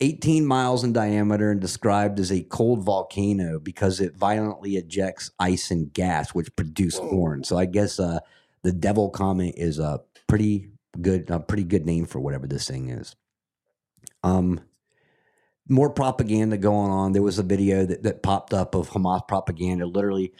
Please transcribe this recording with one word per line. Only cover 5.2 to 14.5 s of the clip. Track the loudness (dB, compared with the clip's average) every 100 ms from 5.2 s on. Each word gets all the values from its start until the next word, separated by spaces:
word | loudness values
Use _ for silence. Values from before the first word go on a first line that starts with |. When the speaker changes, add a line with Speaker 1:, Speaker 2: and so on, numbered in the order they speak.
| -14 -2
Speaker 1:
ice | 0 0 0
and | -2 -2
gas, | -2 -2 0 -2
which | -4 -4 -6
produce | -6 0 -2 -2
Speaker 2:
Whoa. | -2
Speaker 1:
horns. | 0 0 -2 -2
So | 0
I | 0
guess, | 0 -2 -2
uh, | -2 -2 -8 _ _ _
the | -2
devil | 0 2 2 0
comet | 0 0 0 -2 -2
is | -4 -2
a | -2 -4 -8 _ 0
pretty | 2 2 0 -6 -18 _ -4
good, | 0 0 0
a | -4
pretty | -2 -4
good | 0 0 2
name | 0 -2
for | -4
whatever | -4 -6 -6
this | -6 -6
thing | -8 -8
is. | -10 -12 -20 _ _ _ _ _ _ _ _ -20 -4
Um, | 0 2 2